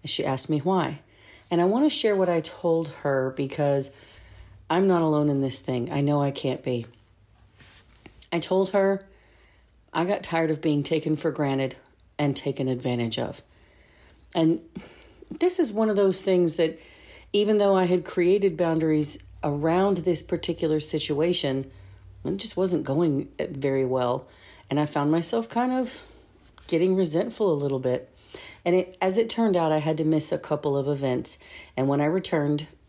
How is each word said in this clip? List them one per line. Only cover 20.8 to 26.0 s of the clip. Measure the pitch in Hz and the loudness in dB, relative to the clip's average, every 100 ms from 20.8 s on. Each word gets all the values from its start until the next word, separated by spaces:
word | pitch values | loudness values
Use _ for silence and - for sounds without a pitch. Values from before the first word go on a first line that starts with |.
situation, | 151 156 - 147 170 180 143 135 135 - - - - - | 0 -4 -2 0 0 0 0 -4 -6 -16 -20 -20 -20 -10
it | - 196 | -6 -4
just | - - | -4 -2
wasn't | 190 165 | 0 0
going | 139 139 170 139 - - | 0 0 2 0 -4 -8
very | - 143 135 135 | -6 -2 -2 0
well. | 127 127 123 131 - - - - - | 0 0 0 -2 -6 -20 -20 -20 -4
And | 143 | -2
I | 147 | 0
found | 147 143 | 0 0
myself | 165 170 233 226 | 0 0 -2 -2
kind | 233 254 | -2 -2
of | 254 247 - | -2 -4 -8